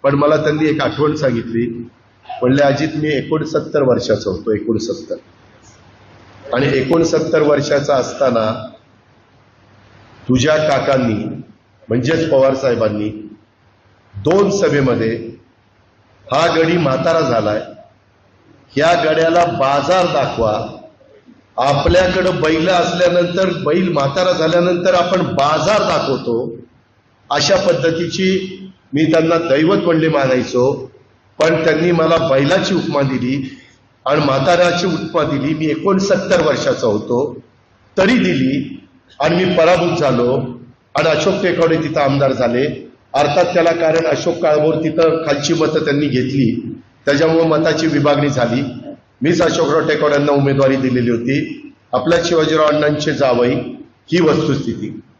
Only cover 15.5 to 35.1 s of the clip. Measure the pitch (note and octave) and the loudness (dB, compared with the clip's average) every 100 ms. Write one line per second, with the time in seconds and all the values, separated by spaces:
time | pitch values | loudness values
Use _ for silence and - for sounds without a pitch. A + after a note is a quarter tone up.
15.5 | _ _ _ _ _ _ _ - C#3 E3 | _ _ _ _ _ _ _ -4 0 0
16.5 | D#3+ E3 F3 C#3+ C3 E3 E3 C3 A#2 G#2+ | 2 2 2 0 0 0 0 2 0 0
17.5 | G#2 - - - _ _ _ _ _ _ | -4 -6 -18 -20 _ _ _ _ _ _
18.5 | _ _ C3+ D#3 F3 D#3 D#3 E3 E3+ E3+ | _ _ 0 2 2 2 2 2 2 2
19.5 | - C3+ C#3+ C#3+ F#3 F3 D3+ B2+ - A2+ | 0 0 0 2 2 2 0 -2 -2 -2
20.5 | G#2+ G#2+ - - _ - - - - _ | -2 -6 -14 -20 _ -20 -20 -20 -20 _
21.5 | - C3+ D3 - F3 F3+ F#3+ F#3 D#3 D#3 | -2 0 2 2 4 2 2 0 0 0
22.5 | D#3+ F3 F3+ - F3 F3+ F3 E3+ F#3+ F#3+ | 0 2 2 0 0 2 2 0 0 -2
23.5 | D3+ C3+ E3+ F#3 D3 C#3 D#3+ F#3 F3+ D#3+ | -2 0 0 0 0 0 0 0 0 0
24.5 | F3 F3 F3+ F#3 F3+ F3 F#3 E3 - C#3 | 2 2 0 2 2 2 0 -2 0 0
25.5 | D#3 D#3+ G#3+ F#3+ D#3 - B2 - A#2 C3+ | 0 0 0 0 -2 -2 -4 -2 -4 -4
26.5 | - - _ _ _ _ _ _ D3 D3 | -10 -18 _ _ _ _ _ _ -4 2
27.5 | F#3+ F#3 E3 E3 E3 F3 - F#3+ F#3+ - | 2 2 2 0 -2 -4 -2 0 0 -4
28.5 | - - - _ C#3 D#3 D#3+ D#3+ E3+ E3+ | -12 -18 -20 _ 0 2 2 2 0 2
29.5 | C#3 D#3+ G3 E3+ E3 D#3+ D3 C3+ B2+ A#2 | 2 2 2 2 2 2 0 0 0 0
30.5 | B2 B2+ C3+ - - _ _ _ - D#3 | 0 0 0 -10 -20 _ _ _ -2 0
31.5 | E3 E3+ D3+ E3+ E3+ D#3+ E3 - C3+ C#3+ | 2 0 2 2 2 2 2 2 2 2
32.5 | F#3 F#3+ F3+ - D3 C3+ B2+ B2 C#3 C3 | 0 0 -2 -2 -2 -2 -2 -2 -4 -6
33.5 | - - _ _ _ C3 D3+ C#3+ C3+ C#3+ | -14 -20 _ _ _ -2 0 2 0 2
34.5 | F3 F3 E3+ F3+ D#3 D#3+ | 2 2 2 -2 -4 -4